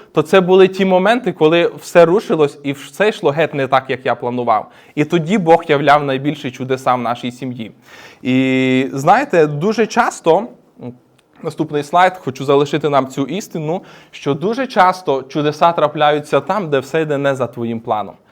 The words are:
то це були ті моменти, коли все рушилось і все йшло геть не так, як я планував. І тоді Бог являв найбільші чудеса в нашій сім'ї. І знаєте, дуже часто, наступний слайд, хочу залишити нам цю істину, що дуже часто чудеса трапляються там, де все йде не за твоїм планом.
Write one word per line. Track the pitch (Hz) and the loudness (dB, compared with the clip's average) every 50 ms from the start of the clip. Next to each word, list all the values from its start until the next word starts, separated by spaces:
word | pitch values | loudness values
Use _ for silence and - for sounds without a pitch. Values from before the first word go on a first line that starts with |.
| - _ - | -16 _ -2
то | 165 151 | -2 0
це | - - 190 | 4 4 2
були | 180 175 185 190 190 190 | 4 6 6 6 6 6
ті | 190 - 190 | 4 0 0
моменти, | 190 185 180 185 208 233 247 240 185 165 | 2 2 2 2 2 0 0 0 -4 -2
коли | - 156 156 165 170 170 - - 147 | 2 2 2 4 4 2 0 -2 -6
все | - - - 175 170 | -10 0 6 6 6
рушилось | 165 175 214 214 - 180 160 151 143 - - - | 6 6 0 0 -2 0 0 0 0 0 -6 -8
і | 139 139 | -8 -8
все | - - - - - 196 214 | -8 -10 -16 -4 0 0 0
йшло | 214 - 175 147 | 0 0 -2 -2
геть | 139 156 160 143 - | 0 0 -2 -2 -2
не | 143 135 | -4 -2
так, | 123 139 131 131 - | 0 0 0 0 -2
як | 127 127 - | -6 -4 -2
я | 131 117 | -4 -4
планував. | - 123 120 120 123 120 117 110 104 - - _ - - _ - | -2 -4 -6 -4 -4 0 0 0 0 -2 -6 _ -20 -20 _ -4
І | 147 147 | -4 -2
тоді | 147 175 170 151 160 208 233 | 0 0 -2 0 0 -2 0
Бог | 170 160 165 165 - - | 4 4 4 4 4 2
являв | 147 139 151 143 143 147 143 | 0 2 4 4 4 4 4
найбільші | 139 135 135 135 147 156 147 - 131 | 0 -4 -2 -2 -4 -6 -6 -8 -12
чудеса | 127 - 156 131 131 127 131 131 123 | -10 -8 -6 -6 -6 -4 0 -2 0
в | 123 | 0
нашій | 120 113 120 120 - 123 120 | 0 -4 -6 -6 -8 -10 -10
сім'ї. | - 139 127 123 127 113 98 - _ _ _ - - - - - _ - | -10 -10 -10 -10 -10 -12 -14 -16 _ _ _ -20 -20 -20 -20 -20 _ -4
І | 127 127 131 131 131 131 131 131 131 127 131 135 123 - | 0 0 2 2 2 2 0 2 2 2 2 0 -2 -4
знаєте, | 135 135 165 202 247 285 277 - 170 151 | -2 2 2 2 2 2 0 2 2 2
дуже | 151 147 143 160 214 220 240 220 | 2 0 -2 -2 -2 0 0 -2
часто, | - - 233 240 311 - - - 170 160 190 226 247 - _ _ _ _ - 127 123 123 _ _ _ _ _ _ _ _ - - | 0 0 0 0 0 -2 -2 2 2 2 2 0 -4 -14 _ _ _ _ -16 -16 -16 -16 _ _ _ _ _ _ _ _ -12 -10
наступний | 160 147 - 156 147 151 147 143 | -10 -6 -6 -6 -4 -4 -6 -6
слайд, | - - 175 185 185 180 | 0 2 2 2 2 2
хочу | - - 139 120 - 139 | -2 -10 -10 -8 -6 0
залишити | 139 143 139 147 143 - 151 160 151 | 2 2 2 2 0 -2 -2 -2 0
нам | 143 135 135 131 | 0 0 0 0
цю | - 143 135 | -4 -6 -6
істину, | - 156 196 - - - 175 151 151 170 190 - - - - - _ | -4 -4 -8 -8 -8 -10 -8 -6 -6 -6 -6 -8 -12 -20 -20 -20 _
що | - - - 143 139 | -20 -10 -4 -4 -4
дуже | 151 165 208 226 262 262 | -2 -2 -4 -4 -4 -6
часто | 254 - 214 180 185 185 180 - 151 139 135 131 | -4 0 2 2 2 2 -2 -2 -2 -2 -2 -4
чудеса | - - 160 147 151 147 - 180 170 170 | -6 -6 -2 -2 -2 -2 0 0 0 2
трапляються | 170 151 147 147 156 151 151 151 147 147 - 160 139 | 2 0 -2 0 2 2 2 2 0 -2 0 0 0
там, | 139 - 190 214 185 156 | 0 0 -4 -4 -4 -2
де | 143 135 | -2 -2
все | 127 - - 160 160 | -2 -2 -4 -4 -2
йде | 156 147 135 | -2 -2 -2
не | 143 139 135 | -2 -2 -2
за | 127 123 | -2 -4
твоїм | 117 - 123 117 117 117 113 | -6 -6 -8 -6 -6 -6 -8
планом. | 113 120 110 107 101 95 - _ _ _ | -4 -4 -4 -4 -4 -10 -14 _ _ _